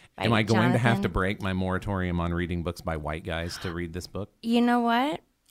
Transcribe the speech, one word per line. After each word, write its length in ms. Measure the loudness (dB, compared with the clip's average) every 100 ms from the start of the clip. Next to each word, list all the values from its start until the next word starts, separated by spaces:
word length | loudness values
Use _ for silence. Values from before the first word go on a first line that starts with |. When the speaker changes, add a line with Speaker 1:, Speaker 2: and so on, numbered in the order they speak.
| -20 -4
Speaker 1:
by 80 | 0
Speaker 2:
Am 80 |
I 100 | 2
going 280 | 4 4 4
to 60 | 4
have 200 | 4 2
to 40 |
Speaker 1:
Jonathan 80 | 2
Speaker 2:
break 300 | 0 0 0
my 120 | -2
moratorium 680 | -2 0 -2 -2 -2 0 0
on 140 | 0
reading 300 | 0 -2 -2
books 180 | -4 -4
by 160 | -4 -4
white 260 | -4 -6
guys 340 | -4 -4 -4 -6
to 140 | -6
read 200 | -6 -6
this 140 | -8 -8
book? 240 | -8 -10 _
Speaker 1:
You 200 | 0 2
know 180 | 4 2
what? 420 | 2 0 0 -4 _ _ _